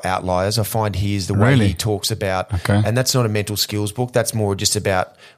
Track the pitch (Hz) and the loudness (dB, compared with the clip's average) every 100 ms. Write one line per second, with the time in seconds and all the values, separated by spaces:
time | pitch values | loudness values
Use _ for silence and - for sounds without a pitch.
0 | 90 92 92 90 95 107 101 113 107 92 | 0 -2 0 0 0 0 -2 -2 -2 -2
1 | 98 101 87 98 117 135 101 82 107 101 | -2 -2 -2 2 4 6 4 0 -2 -2
2 | - 104 101 92 92 92 - 101 107 117 | -2 -4 -2 -2 -2 -4 2 2 2 2
3 | 127 131 117 104 101 104 - 104 104 104 | 2 2 2 0 -2 -4 -4 -2 -4 -4
4 | 123 123 110 113 104 98 104 104 101 95 | -2 0 0 0 0 0 0 0 0 0
5 | - - - | -2 -6 -20